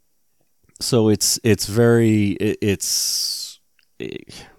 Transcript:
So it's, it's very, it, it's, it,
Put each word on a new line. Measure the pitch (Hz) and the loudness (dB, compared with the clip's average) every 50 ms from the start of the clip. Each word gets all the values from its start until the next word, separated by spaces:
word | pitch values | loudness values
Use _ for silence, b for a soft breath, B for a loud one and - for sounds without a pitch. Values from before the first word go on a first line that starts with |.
| _ _ _ _ _ _ _ _ _ _ _ _ _ _ _ - | _ _ _ _ _ _ _ _ _ _ _ _ _ _ _ -10
So | - - 127 117 110 110 | -4 0 2 4 4 4
it's, | 107 - - - - - - | 2 2 0 -2 -2 0 0
it's | 117 101 - - | 0 0 0 0
very, | 104 101 117 117 117 117 117 117 110 107 107 101 101 - | -2 0 2 4 4 4 4 4 4 2 2 0 0 -2
it, | - 104 107 - - | -2 -2 -4 -2 -2
it's, | 107 104 98 - - - - - - - - - - - - - - - - - _ _ _ _ _ _ _ _ | -2 -2 -2 -2 -4 -4 -4 -4 -4 -4 -4 -4 -6 -6 -6 -8 -10 -14 -16 -20 _ _ _ _ _ _ _ _
it, | - - - - - - B B B B B | -12 -12 -12 -14 -16 -16 B B B B B